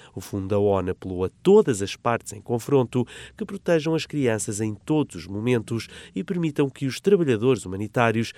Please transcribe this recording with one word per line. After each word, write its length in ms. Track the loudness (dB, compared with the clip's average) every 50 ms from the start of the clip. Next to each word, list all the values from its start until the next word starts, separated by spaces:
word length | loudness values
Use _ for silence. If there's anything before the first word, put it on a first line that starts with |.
| -20 -18 -16
O 80 | -16
Fundo 260 | -12 -8 -6 -6 -4 0
da 120 | 0 2
onu 320 | 4 4 4 2 2 -2
apelou 320 | -4 -6 -6 -8 -4 -4 -4
a 60 | -4 -4 _
todas 400 | 4 6 6 6 6 4 0 -2
as 140 | -2 -8 -8
partes 380 | -4 -2 -2 -2 -2 -4 -8 -16
em 80 | -14
confronto 640 | -8 -4 -4 -4 -2 2 2 2 2 2 0 -2 -4 -4 -6 -18 -20 -18 -14 -12
que 80 | -12
protejam 500 | -10 -10 -8 -2 0 0 2 2 0 -2
as 100 | -2 -2
crianças 560 | -4 -4 0 0 2 0 0 -2 -4 -4 -4
em 140 | -4 -4 -4
todos 400 | -6 -4 -2 0 0 0 -2 -4
os 120 | -14 -12 -10
momentos 600 | -8 -4 0 0 0 0 0 -2 -6 -8 -8 -10 -16 -20 -18 -12 -8
e 80 | -8 -6
permitam 460 | -4 -4 -2 -2 -2 0 0 -2 -2
que 160 | -2 -4 -6
os 140 | -6 -6 -2
trabalhadores 680 | 2 4 4 4 4 4 2 2 4 2 2 2 0
humanitários 680 | -6 -8 -8 -8 -4 0 2 2 2 2 2 -2 -4 -6